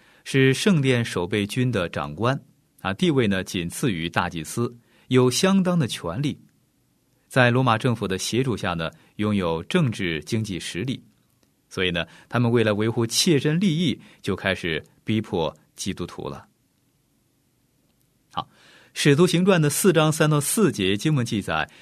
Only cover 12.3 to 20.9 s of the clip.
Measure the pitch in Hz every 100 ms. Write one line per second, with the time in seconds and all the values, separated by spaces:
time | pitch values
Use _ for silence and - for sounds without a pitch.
12.3 | 120 117 120 110 104 113 117 117 - 185
13.3 | 143 147 165 202 156 165 - - _ -
14.3 | 92 98 90 85 76 - _ - 110 -
15.3 | 92 76 - _ - 98 87 85 - 69
16.3 | 69 - _ _ _ _ _ _ _ _
17.3 | _ _ _ _ _ _ _ _ _ _
18.3 | - - _ - - _ - 151 139 180
19.3 | 165 185 175 147 - 196 160 156 151 156
20.3 | 151 - - 180 107 95